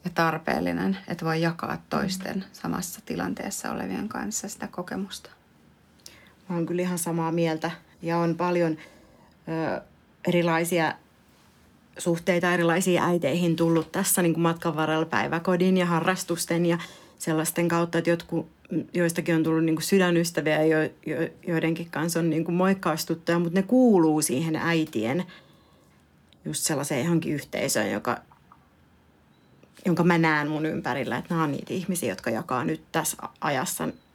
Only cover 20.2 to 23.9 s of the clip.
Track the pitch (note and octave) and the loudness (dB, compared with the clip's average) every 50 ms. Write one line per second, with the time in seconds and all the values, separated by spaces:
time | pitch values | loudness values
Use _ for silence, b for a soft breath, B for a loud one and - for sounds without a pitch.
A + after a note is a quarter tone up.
20.2 | E3+ E3+ - - D3 D#3 D3+ D3+ D#3 D#3+ D#3+ D#3 D#3 - - - - D#3+ D3+ B2+ | 2 0 -2 -2 0 0 2 4 4 4 4 4 2 0 -4 -8 -8 -6 -4 -2
21.2 | E3 D#3+ - - - - E3+ D#3+ E3 E3 E3 E3 E3+ E3+ - C#3 D#3 E3+ E3 E3 | -4 -4 -6 -10 -6 -4 -2 0 0 0 -2 -2 -6 -8 -4 -4 -2 -2 0 0
22.2 | E3 E3 D3+ D#3+ E3 D#3+ E3+ F3 F3+ F#3+ F#3+ F#3+ - F3+ D3+ D#3 - - E3 E3 | 0 2 0 0 0 0 0 2 4 2 2 2 0 -2 -2 -2 -2 -4 -4 -4
23.2 | - - E3+ E3+ F3 E3+ E3 G3 F#3+ F#3+ A#3+ B3+ B3+ A#3+ | 0 0 2 2 2 2 0 0 2 4 4 6 8 8